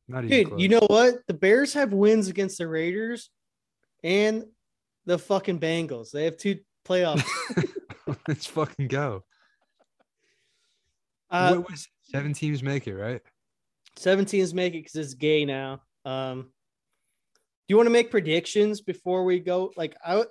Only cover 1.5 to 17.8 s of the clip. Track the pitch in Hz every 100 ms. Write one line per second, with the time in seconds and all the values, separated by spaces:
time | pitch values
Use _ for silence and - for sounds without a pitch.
1.5 | 240 277 294 269 196 208 220 190 185 190
2.5 | 190 165 160 170 190 226 233 - _ _
3.5 | _ _ _ _ _ 165 190 214 220 220
4.5 | _ _ _ _ _ - 175 - 196 196
5.5 | 175 160 165 160 123 110 143 160 165 202
6.5 | 196 _ _ - 180 175 147 - - -
7.5 | 202 - - - - - 139 - 147 -
8.5 | 160 147 - 135 135 143 98 - _ _
9.5 | _ _ _ _ _ _ _ _ _ _
10.5 | _ _ _ _ _ _ _ _ 180 180
11.5 | 180 180 160 - _ _ 139 143 143 151
12.5 | 147 135 139 113 95 107 127 - _ _
13.5 | _ _ _ _ - 185 196 196 202 185
14.5 | 175 180 165 151 156 147 127 151 151 143
15.5 | 135 135 135 _ _ 135 131 131 127 131
16.5 | _ _ _ _ _ _ _ _ _ _
17.5 | _ - 208